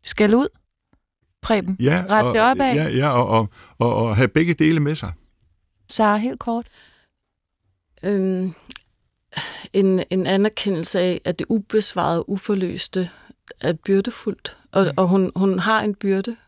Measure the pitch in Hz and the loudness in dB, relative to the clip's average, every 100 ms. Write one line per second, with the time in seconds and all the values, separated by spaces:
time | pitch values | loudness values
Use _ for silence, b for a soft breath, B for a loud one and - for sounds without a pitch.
0 | - - 208 233 285 _ _ _ _ _ | -4 2 4 4 2 _ _ _ _ _
1 | _ _ _ _ - 214 175 190 127 170 | _ _ _ _ -2 -2 0 0 2 2
2 | 185 214 214 220 233 262 269 143 156 123 | 2 2 2 2 2 2 0 0 0 0
3 | 147 123 120 113 107 B B _ 120 107 | 2 2 2 2 0 B B _ -2 0
4 | 113 104 127 156 170 160 156 160 147 156 | 0 2 2 2 0 2 2 2 0 -4
5 | 90 82 _ _ _ _ _ _ - - | -8 -12 _ _ _ _ _ _ -8 0
6 | 214 208 240 262 - 233 240 b b b | 2 2 -2 -6 -6 -6 -8 b b b
7 | b _ _ _ _ _ _ _ _ _ | b _ _ _ _ _ _ _ _ _
8 | 185 202 190 185 185 - b - _ _ | -2 0 0 -2 -4 -8 b -16 _ _
9 | _ _ _ B B B B 190 196 190 | _ _ _ B B B B 0 2 2
10 | - 190 175 196 214 - 202 175 170 190 | 0 -2 0 2 2 0 -4 -2 0 0
11 | 180 180 - 170 - 226 196 220 208 185 | 0 0 -4 -6 -2 -2 0 -2 0 -2
12 | 156 170 - 190 - 196 180 - - 185 | 0 -2 -2 -6 -2 -2 -2 -4 -6 -4
13 | 175 B B - - - 151 160 - 196 | -6 B B -20 -20 -6 -4 -4 0 0
14 | 196 - - 196 - - _ - 190 143 | 0 -6 -8 -8 -14 -18 _ 0 0 2
15 | 185 190 185 185 196 185 180 220 214 202 | 2 2 2 0 0 0 0 0 0 -4
16 | 196 196 196 226 | -2 -2 -4 -10